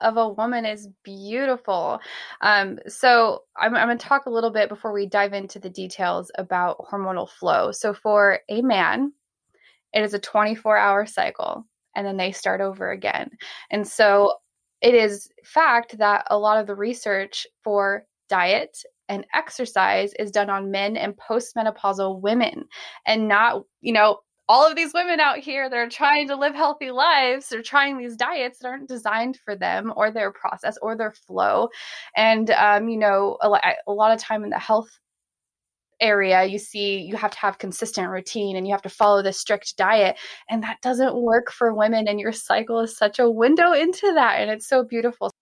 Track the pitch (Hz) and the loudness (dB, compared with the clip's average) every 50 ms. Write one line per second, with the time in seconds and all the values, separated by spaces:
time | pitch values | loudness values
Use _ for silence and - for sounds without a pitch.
0 | - 226 220 226 226 214 202 214 220 240 247 233 226 214 214 208 208 202 196 _ | 0 0 2 2 0 -2 -2 -4 -4 -2 -2 -4 -4 -6 -6 -8 -12 -20 -20 _
1 | _ 196 196 196 196 202 220 254 277 269 254 240 - 208 190 175 160 - - - | _ -20 -18 -16 -12 -8 -6 -2 -2 -2 -2 -2 -2 -4 -2 -2 -2 -4 -6 -6
2 | - - - - - - - - - 208 208 202 196 190 180 - - - - - | -10 -14 -16 -16 -16 -14 -6 -2 2 4 4 4 2 -2 -6 -12 -14 -16 -6 2
3 | - 254 240 233 226 214 - - - _ - - - 226 240 202 233 233 240 233 | 4 6 6 6 6 4 0 -4 -10 _ -6 -2 0 0 2 2 0 0 0 -2
4 | - - 277 269 269 254 233 226 226 226 208 220 202 202 208 208 - 220 208 202 | 0 0 0 0 0 -2 -2 0 0 0 2 0 0 0 -2 -6 -8 -6 -4 -4
5 | 202 190 - 202 202 202 202 196 196 190 - 196 190 185 185 196 185 185 - - | -4 -2 0 0 0 0 -2 -6 -10 -10 -14 -14 -14 -14 -12 -10 -12 -10 -6 -4
6 | 185 175 175 175 180 - - - 185 - 185 180 180 175 - - - - 208 196 | -4 -2 -2 -4 -6 -10 -10 -10 -6 -4 -2 -2 -2 -2 -4 -6 -10 -10 -8 -6
7 | 190 190 185 170 185 - - - 180 170 - - - - 202 - - 208 202 - | -6 -4 -4 -6 -8 -8 -10 -6 -2 0 2 2 0 -2 -4 -4 -4 -4 -4 -4
8 | - 214 208 208 202 202 185 - _ - 208 226 247 254 220 190 165 160 - 233 | -2 2 4 4 6 4 4 2 _ -6 -4 -2 0 2 2 2 2 0 0 -2
9 | 277 285 - _ _ _ _ _ _ _ _ _ _ _ _ _ _ _ - 214 | -4 -4 -6 _ _ _ _ _ _ _ _ _ _ _ _ _ _ _ -2 -2
10 | 214 202 208 202 - - - 208 208 214 226 220 - 214 214 208 208 202 196 202 | -2 -2 -4 -6 -6 -2 0 0 2 0 -2 -4 0 2 2 4 4 4 2 2
11 | 208 214 - 190 - - - - - 50 - - 226 _ _ _ _ _ - 196 | 0 -2 -2 -4 -4 -4 -4 -6 -8 -8 -8 -8 -12 _ _ _ _ _ -8 -6
12 | 202 196 190 190 185 190 190 - - 190 185 190 196 196 190 196 190 190 190 190 | -6 -4 -4 -4 -4 -4 -6 -4 -4 -2 -2 -2 -2 -4 -4 -6 -6 -6 -6 -4
13 | 196 - - - - - _ - - - - - - - 208 214 202 - - - | -4 -4 -4 -4 -8 -10 _ -18 -18 -18 -18 -18 -12 -8 -6 -6 -6 -4 0 4
14 | 214 202 202 202 202 196 - - _ _ _ _ _ _ _ - - 240 247 233 | 4 6 6 6 4 4 2 -2 _ _ _ _ _ _ _ 2 4 6 6 6
15 | 220 208 202 202 - - _ _ _ - - 311 330 294 240 233 233 - - 214 | 6 4 -2 -4 -14 -18 _ _ _ -2 0 2 4 4 2 2 0 -4 -4 0
16 | 214 208 202 - - - 208 208 208 214 214 220 208 208 202 196 202 233 240 240 | 2 2 2 2 0 0 0 0 2 2 2 2 0 -2 -6 -6 -4 -6 -6 -6
17 | - 214 196 196 196 196 - - - - _ _ - 214 202 202 196 196 202 214 | -4 -4 -4 -4 -4 -6 -10 -12 -12 -12 _ _ -4 -2 0 0 2 0 -2 -4
18 | - _ _ _ _ - 196 185 175 180 196 247 302 - - - - - _ _ | -8 _ _ _ _ -2 0 0 2 2 2 0 -2 -6 -12 -20 -20 -20 _ _
19 | _ - 202 196 - - - - 214 - - - 247 233 - 190 185 196 202 190 | _ -10 -8 -8 -6 -4 -4 -4 -4 -4 -8 -8 -8 -4 0 0 2 2 2 0
20 | 196 202 - - 214 202 196 208 202 202 196 196 196 196 196 196 196 208 220 - | -2 -2 -4 -8 -8 -4 -2 -2 -2 -2 -2 -4 -4 -4 -4 -4 -4 -4 -4 -4
21 | - 202 202 _ - - 220 247 247 - - 233 220 220 214 - - 196 196 196 | -6 -8 -8 _ -8 -4 -4 -4 -4 -6 -4 -4 -4 -4 -4 -4 -4 -4 -2 -2
22 | 196 190 190 185 190 208 233 247 226 - - - - _ - - - - - - | -2 -4 -4 -4 -2 0 0 0 0 -2 -4 -8 -14 _ -18 -20 -18 -18 -16 -6
23 | - - 220 220 220 214 202 208 226 233 - 202 - _ _ _ - 240 220 214 | -2 0 0 0 2 2 4 4 4 4 2 -2 -8 _ _ _ -4 0 4 6
24 | 214 214 - - _ _ _ _ _ - 226 262 302 320 311 330 330 294 - 349 | 6 6 4 2 _ _ _ _ _ 4 6 8 6 6 4 2 -4 -2 0 -2
25 | 359 359 339 311 302 285 240 294 269 302 269 277 269 262 254 240 233 240 - - | 0 0 2 2 2 2 2 -2 -6 -8 -6 -4 -4 -2 -2 -4 -4 -4 -2 0
26 | 294 285 294 294 294 269 277 269 277 302 277 285 320 285 294 302 285 254 247 254 | 2 4 4 2 0 -2 -2 -2 -2 -2 0 0 0 0 0 -2 -8 -6 -2 2
27 | 294 339 320 277 262 247 254 269 277 - 240 220 226 - 269 285 277 277 277 254 | 2 4 4 4 4 2 0 -2 -6 -8 -10 -10 -4 0 2 2 2 2 -2 -6
28 | 240 240 226 226 240 269 349 294 247 247 254 - 254 247 262 277 269 - 254 233 | -8 -8 -4 -4 -4 -2 -2 -4 -4 -6 -8 -10 -12 -12 -12 -12 -12 -12 -10 -6
29 | 226 214 214 226 240 254 262 - - 214 202 190 185 175 185 190 208 226 - - | -4 -2 -2 -2 -2 -4 -6 -8 -10 -10 -8 -4 -4 -2 -2 -4 -4 -4 -2 0
30 | 208 214 214 226 202 196 196 - - - - - - - 214 - - 220 226 220 | 0 0 0 -2 -6 -6 -6 -6 -8 -8 -6 -6 -6 -6 -6 -6 -6 -6 -4 -4
31 | 226 214 - _ _ - 185 185 185 - - 202 226 240 - - - - - - | -6 -8 -8 _ _ -8 -4 0 0 2 2 2 0 -2 -4 -10 -16 -16 -16 -16
32 | - - - 214 220 220 226 220 220 220 - - 208 208 208 208 220 233 226 220 | -14 -6 0 2 4 4 4 4 2 2 4 4 6 6 4 4 2 0 -2 2
33 | 214 202 196 196 202 202 - - - 208 202 - - 180 - - - - 202 208 | 2 4 4 4 2 0 0 0 2 2 4 4 2 0 -2 -2 -4 -4 0 2
34 | 214 220 226 220 - - 220 214 208 208 202 - - - 220 220 220 _ _ _ | 4 4 4 2 0 -6 -6 -6 -4 -6 -6 -4 0 0 0 0 0 _ _ _
35 | _ _ _ _ _ _ _ _ _ _ _ _ _ _ _ _ _ _ _ - | _ _ _ _ _ _ _ _ _ _ _ _ _ _ _ _ _ _ _ -2
36 | 226 220 208 202 196 190 185 185 190 196 196 208 208 - - 208 202 202 196 196 | 0 2 2 2 4 4 4 4 4 2 -2 -6 -8 -10 -8 -6 -4 -4 -4 -6
37 | 160 180 214 202 214 208 - - - 196 196 - - 190 - - 233 226 - 208 | -6 -8 -8 -6 -6 -6 -4 -2 -4 -4 -4 -4 -8 -10 -8 -8 -8 -8 -6 -6
38 | 185 185 185 185 185 - - 226 202 196 190 185 185 196 202 196 - 190 - - | -6 -6 -6 -8 -10 -8 -8 -6 -6 -4 -6 -6 -4 -4 -4 -4 -6 -6 -2 2
39 | 220 208 202 202 196 190 190 - - - 208 202 - - - - 190 196 226 214 | 4 4 4 4 2 0 -4 -4 -4 -4 -4 -4 -4 -8 -4 -2 0 2 4 4
40 | 196 185 - - - - - - - - 226 226 214 220 226 - - 254 254 240 | 4 2 0 -4 -10 -18 -18 -18 -10 -8 -6 -6 -6 -6 -8 -6 -4 -2 0 0
41 | 269 254 - 247 240 226 226 240 240 - - - 240 226 214 208 214 220 226 220 | 0 0 0 0 0 2 2 2 0 -2 -4 0 0 0 2 2 2 2 2 0
42 | 214 208 208 208 202 226 226 - - - 196 214 226 220 226 226 226 226 - - | 0 -2 -2 -2 -4 -6 -6 -4 -2 0 0 0 0 -2 -2 -2 -2 -2 -2 0
43 | 214 208 - - 247 233 226 220 233 269 311 339 339 349 330 285 320 349 349 - | 0 0 2 2 2 2 4 4 4 4 6 6 6 4 4 4 2 0 0 0
44 | 403 403 339 311 247 220 - - 208 214 214 220 - - 269 254 254 254 240 233 | 0 2 4 4 4 4 2 0 0 -2 -4 -6 -2 0 2 2 2 0 -2 -2
45 | 226 240 233 - 202 196 - _ | -2 -2 -4 -4 -8 -8 -6 _